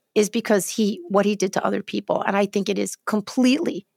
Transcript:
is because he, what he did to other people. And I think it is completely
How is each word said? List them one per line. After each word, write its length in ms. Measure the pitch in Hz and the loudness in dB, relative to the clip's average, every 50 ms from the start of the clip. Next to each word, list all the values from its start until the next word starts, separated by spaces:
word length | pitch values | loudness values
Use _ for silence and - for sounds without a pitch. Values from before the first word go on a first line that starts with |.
| _ _ _ | _ _ _
is 140 | - 208 185 | 0 0 2
because 400 | - 233 208 - 214 196 170 - | 0 -2 0 2 2 2 2 0
he, 320 | - - 220 196 220 - - - | -2 0 0 0 0 -2 -4 -2
what 160 | 196 202 196 | 0 2 2
he 100 | 202 214 | 2 2
did 200 | 202 185 190 - | 0 -2 -2 -2
to 100 | - - | -2 -2
other 180 | - 202 196 202 | -2 -2 -4 -4
people. 380 | - - 208 208 - - - | -6 -8 -6 -4 -2 -2 -2
And 160 | - 220 196 | 0 2 2
I 80 | 202 202 | 2 2
think 240 | 196 - 208 190 - | 0 0 -2 -2 -2
it 100 | 196 196 | -2 -2
is 180 | 202 190 - - _ | -4 -6 -8 -10 _
completely 800 | - - 214 202 - - 262 247 254 254 311 320 - - 180 - _ _ | -4 -4 -4 -4 -2 0 2 4 4 4 2 0 -2 -4 -6 -10 _ _